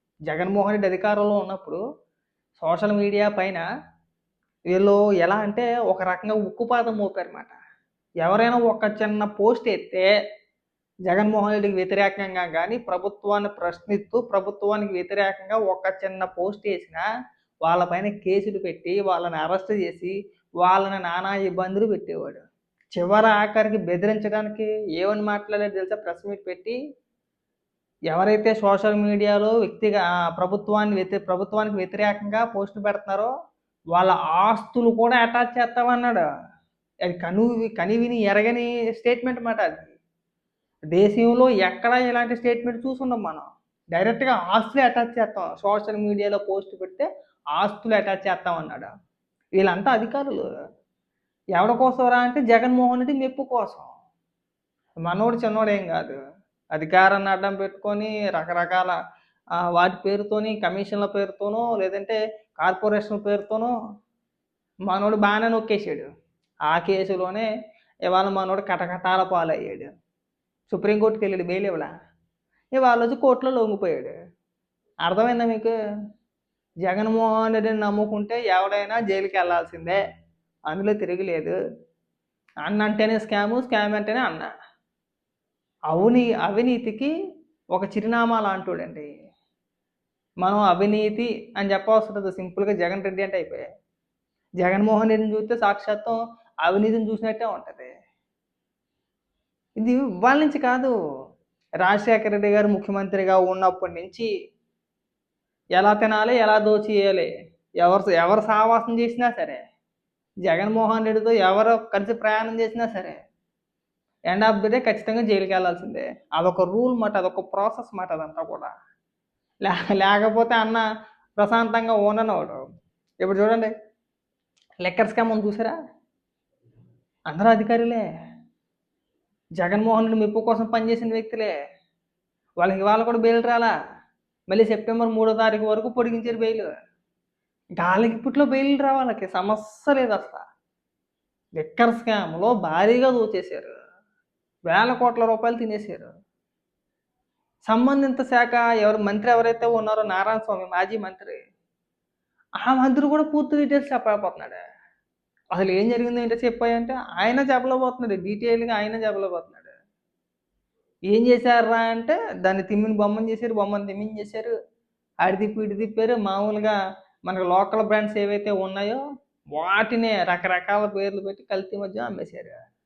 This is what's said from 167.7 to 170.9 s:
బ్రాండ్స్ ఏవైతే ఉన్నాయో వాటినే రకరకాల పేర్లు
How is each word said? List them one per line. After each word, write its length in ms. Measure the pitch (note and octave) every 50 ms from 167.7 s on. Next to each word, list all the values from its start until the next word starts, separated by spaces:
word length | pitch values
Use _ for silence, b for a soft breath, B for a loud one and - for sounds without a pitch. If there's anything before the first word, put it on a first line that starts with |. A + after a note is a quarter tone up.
| G#3 A3 G#3+
బ్రాండ్స్ 300 | G3 G#3+ G#3+ G#3+ G#3 G#3+
ఏవైతే 340 | G#3+ G3+ G3+ G#3 G3+ G#3 G#3
ఉన్నాయో 640 | G3+ F#3+ F#3+ F#3+ F#3+ G3 G3+ G#3 A#3 C4 C#4 D4 C#4+ - _ _ _ _ _ -
వాటినే 760 | D3 D3+ D#3+ F3+ G3 G#3 A3 A3 B3 A3+ A3+ A3+ G#3+ G3 F3
రకరకాల 600 | F3+ F3 F3 F3+ F#3 F#3 F3+ F3+ - G3+ G#3 G#3+
పేర్లు 340 | G#3